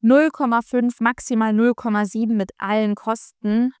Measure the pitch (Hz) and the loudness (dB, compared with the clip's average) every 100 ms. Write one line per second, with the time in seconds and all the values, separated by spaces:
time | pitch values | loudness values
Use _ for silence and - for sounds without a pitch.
0 | 220 269 311 - 269 233 - 247 240 - | 6 4 4 0 -2 -2 -2 -2 -2 0
1 | 233 247 - 226 220 214 233 247 240 208 | -2 -2 -4 -2 0 2 2 0 -2 -2
2 | 208 220 226 220 190 - 196 214 214 208 | -2 -2 -2 -2 -4 -8 -4 -2 0 -2
3 | - 226 - _ 214 214 247 - | -4 -6 -8 _ -2 0 -2 -4